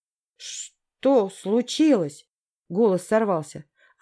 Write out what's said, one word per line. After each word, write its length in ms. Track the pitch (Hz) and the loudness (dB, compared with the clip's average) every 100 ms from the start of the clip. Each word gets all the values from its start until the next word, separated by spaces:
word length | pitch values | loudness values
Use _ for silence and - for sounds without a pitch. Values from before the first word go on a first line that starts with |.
| _ _ _ _ | _ _ _ _
«Что 920 | - - - _ _ _ 262 269 190 | -18 -16 -16 _ _ _ 2 4 2
случилось?» 960 | - 190 233 247 - 311 233 147 - _ _ _ _ - | -4 -2 -2 -2 0 2 2 0 -8 _ _ _ _ -6
Голос 380 | 175 226 180 - | 0 2 0 0
сорвался. 600 | 220 214 165 147 151 - _ _ _ | 0 0 -2 -6 -14 -20 _ _ _